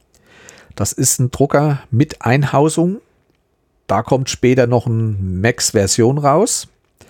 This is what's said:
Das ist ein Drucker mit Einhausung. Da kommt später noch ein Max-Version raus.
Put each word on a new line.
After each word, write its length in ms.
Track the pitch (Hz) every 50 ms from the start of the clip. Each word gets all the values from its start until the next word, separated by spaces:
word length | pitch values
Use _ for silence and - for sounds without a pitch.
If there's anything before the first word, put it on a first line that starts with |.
| _ _ _ _ _ _ - - - - - - - - -
Das 180 | - 110 - -
ist 260 | - 139 - - -
ein 100 | 127 123
Drucker 500 | - - 135 139 - 143 147 151 143 135 - -
mit 300 | - 113 147 - - -
Einhausung. 800 | - 113 123 147 143 - - 139 147 160 156 165 165 180 196 240 - _ _ _ _ _ _ _ _ _ _ _ _ _ _ _ _
Da 160 | - 98 101 -
kommt 260 | - 139 127 135 -
später 380 | - - - 123 127 131 123
noch 200 | 120 123 120 -
ein 540 | 123 113 113 113 110 107 98 95 95 90 92
Max-Version 800 | 98 117 - - - - - 107 98 92 - - 113 120 139 151
raus. 500 | 147 139 139 170 220 269 - - - - _ _ _ _ _ _ - -